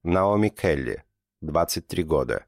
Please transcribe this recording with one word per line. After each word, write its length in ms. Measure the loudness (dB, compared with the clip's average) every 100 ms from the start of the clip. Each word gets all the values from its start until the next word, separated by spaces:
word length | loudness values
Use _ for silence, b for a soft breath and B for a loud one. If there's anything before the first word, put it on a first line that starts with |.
Наоми 460 | 2 2 4 2 0
Келли, 560 | 0 0 0 -4 -10 _ _ _ _
двадцать 460 | -2 0 0 -4 -6
три 160 | -6
года. 420 | 0 0 0 -4